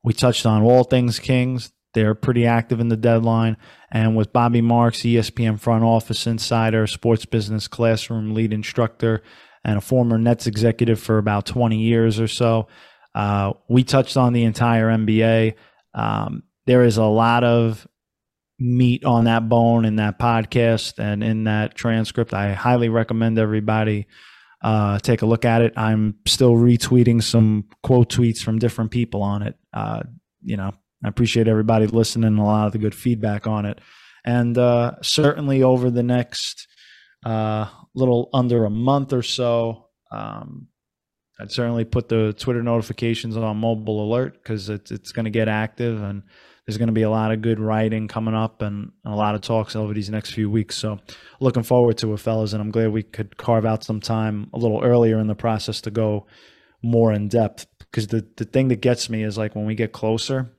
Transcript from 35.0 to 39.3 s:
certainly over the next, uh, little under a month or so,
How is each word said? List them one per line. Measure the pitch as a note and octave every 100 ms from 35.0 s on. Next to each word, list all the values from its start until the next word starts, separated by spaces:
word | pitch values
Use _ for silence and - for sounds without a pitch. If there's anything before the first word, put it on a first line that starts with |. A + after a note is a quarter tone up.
certainly | - - C#3+ D3 C#3+ C3+
over | B2+ B2+ B2
the | A#2+
next, | A#2+ B2 A#2+ - - - - _ - - _ _ A#2
uh, | A2 G#2+ G#2+ G#2 - -
little | - C3 A#2+ B2
under | C3+ B2 A#2+
a | G#2+
month | G#2+ B2+ C#3 C3+
or | B2+
so, | A#2